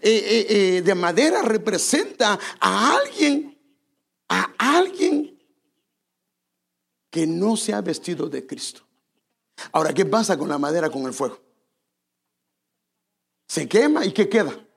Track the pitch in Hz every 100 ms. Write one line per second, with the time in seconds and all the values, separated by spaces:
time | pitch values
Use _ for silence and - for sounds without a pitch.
0 | 208 220 196 226 202 208 190 180 180 185
1 | 180 175 302 370 247 220 214 220 - 285
2 | 403 - 220 190 - - 190 190 233 539
3 | 554 - 302 285 311 - _ _ _ _
4 | _ _ _ 180 190 - 247 320 370 -
5 | 330 294 - - _ _ _ _ _ _
6 | _ _ _ _ _ _ _ _ _ _
7 | _ 165 160 165 202 226 - 208 175 156
8 | - 165 147 135 - 143 - - _ _
9 | _ _ _ _ _ - - - 156 143
10 | 185 220 220 170 147 147 143 165 156 131
11 | 131 120 131 - _ _ _ _ _ _
12 | _ _ _ _ _ _ _ _ _ _
13 | _ _ _ _ _ - 143 208 285 302
14 | 247 - 208 226 165 - -